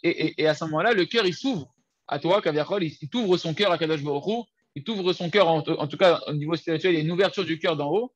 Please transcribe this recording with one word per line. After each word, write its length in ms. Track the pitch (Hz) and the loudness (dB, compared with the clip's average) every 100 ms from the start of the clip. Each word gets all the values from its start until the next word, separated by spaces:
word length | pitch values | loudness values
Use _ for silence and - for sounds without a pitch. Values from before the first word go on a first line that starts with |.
et, 240 | 165 - 151 | 0 0 -2
et, 160 | - | 0
et 40 | 156 | 0
à 80 | |
ce 100 | 147 | 0
moment-là, 280 | 165 156 208 | -2 0 2
le 140 | 220 165 | 2 2
cœur, 200 | 233 190 | 0 0
il 80 | |
s'ouvre 400 | 160 277 214 - _ _ _ - | -2 -4 -4 -8 _ _ _ -8
à 100 | 143 | -4
toi, 220 | 170 202 | 2 2
Kaviachol, 420 | 196 151 143 202 | 2 0 -2 -2
il, 100 | 160 - | -4 -6
il 80 | 151 | -6
t'ouvre 280 | 247 208 175 | -2 2 2
son 160 | 170 | 0
cœur 180 | 156 202 | 0 2
à 60 | 170 | 2
Kadosh 240 | 160 156 | 0 -2
Baruch 240 | 147 147 151 | -2 -4 -2
Hu, 160 | 233 226 _ _ | -4 -6 _ _
il 100 | 147 | -12
t'ouvre 300 | 139 214 180 | -6 -2 -2
son 160 | 175 175 | -2 0
cœur, 180 | 208 170 | 4 4
en, 120 | 160 | 4
en 260 | 147 160 143 | 0 -2 -4
tout 100 | 147 | 4
cas, 240 | 190 160 - | 4 4 0
au 80 | |
niveau 200 | 147 147 | -4 -2
spirituel, 380 | 165 - 160 180 | -4 -2 0 2
il 40 | 165 | 2
y 20 | |
a 40 | |
une 60 | 156 | 0
ouverture 360 | 175 190 - 170 | 2 0 0 -4
du 120 | 160 | -2
cœur 180 | 185 156 | -2 -2
d'en 140 | 143 | 0
haut. 220 | 185 247 | -2 -2